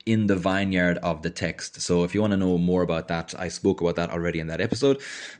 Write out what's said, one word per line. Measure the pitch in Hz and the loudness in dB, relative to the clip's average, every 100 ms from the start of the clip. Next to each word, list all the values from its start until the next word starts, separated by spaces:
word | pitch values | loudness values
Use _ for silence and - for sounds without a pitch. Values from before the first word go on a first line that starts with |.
In | - 113 104 | 0 2 2
the | 95 | 2
Vineyard | 90 95 98 92 90 87 | 2 0 2 2 2 2
of | 90 80 | 0 -2
the | 82 | -4
Text. | - 87 80 - - | -4 -4 -4 -10 -8
So | - 87 | 0 2
if | 87 | 2
you | 101 | 2
wanna | 107 98 | 2 2
know | 92 87 | 2 2
more | 87 90 | 2 2
about | 87 82 - | 2 -2 -2
that, | 85 80 - | -6 -6 -8
I | 87 | -8
spoke | - 101 90 | -2 0 2
about | 85 85 | 0 0
that | 85 | -2
already | 85 85 82 | -2 -2 -2
in | 80 | -4
that | 80 | -4
episode. | 101 113 139 135 - - - | -2 0 2 2 -4 -14 -14